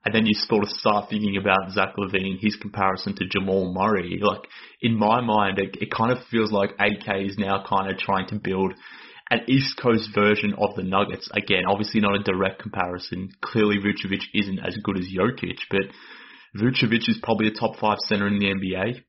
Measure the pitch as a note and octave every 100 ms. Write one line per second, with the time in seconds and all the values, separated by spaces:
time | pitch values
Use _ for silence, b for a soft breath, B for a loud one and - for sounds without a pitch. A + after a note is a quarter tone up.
0 | G#2+ A2 A2 G#2+ - G#2+ G2+ - A2 G#2
1 | - G#2+ G#2 G2 G2 F#2+ F#2 G2 F#2+ -
2 | F#2+ F#2+ F#2+ F#2 G#2+ - G2+ G2+ G2 F#2+
3 | G2+ G2 F#2+ G2 F#2+ F#2+ F#2 F#2 G#2 G2+
4 | F2 F2+ G2+ G2 - B B B A#2+ A2+
5 | G#2 A#2 A#2+ G#2+ G2 G2 F#2+ - G#2 -
6 | A2+ B2 - A2+ G#2+ G#2 G2 - G#2 G2+
7 | - G2 G2 G2 G2 G2 - G2 G2 F#2+
8 | - F#2+ F#2+ G#2+ F#2 F#2+ F#2+ - B B
9 | B B - A#2 - C3+ C3+ - B2 A2+
10 | - G2+ G#2 G#2 G#2 G2+ G2+ - F#2 F#2+
11 | G2+ - - G#2 G#2 F#2 F2+ G2+ G#2 A2+
12 | G#2 G2+ G2+ F#2 F#2+ - G#2 G2 F2+ F2+
13 | - F#2 F#2+ - - A2+ G#2 G#2 G2+ G2+
14 | F#2+ F#2+ - G#2+ G2+ F#2+ F#2 G#2 G#2 F#2+
15 | F2+ F#2 G#2 B2 F2+ - - G2 G2 B
16 | B B B B B F#2+ A#2 C3+ A#2+ A2+
17 | A#2 A2 - A2 G#2+ - A2+ - G#2+ G2+
18 | - G#2 G2+ G2+ G2 F#2+ F#2 F#2 G#2 B2+